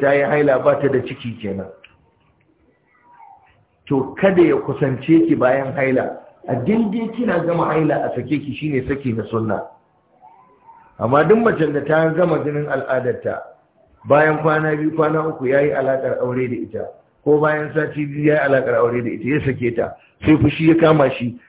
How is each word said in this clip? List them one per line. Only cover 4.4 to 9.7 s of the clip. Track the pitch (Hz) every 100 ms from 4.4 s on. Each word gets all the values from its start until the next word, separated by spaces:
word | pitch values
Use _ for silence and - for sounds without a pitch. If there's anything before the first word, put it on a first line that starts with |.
ya | 160 135
kusance | - 131 139 123 - 165 165
ki | 123
bayan | 127 135 135
haila. | 135 131 127 - - - _ -
A | 123
daidai | 120 226 208 226 220 -
kina | 226 175 170
gama | 170 -
haila | 156 156 139 -
a | 123
sake | 123 143
ki, | 143 117
shine | 151 131 -
saki | 135 127
na | 110 104
sunna. | 113 110 92 -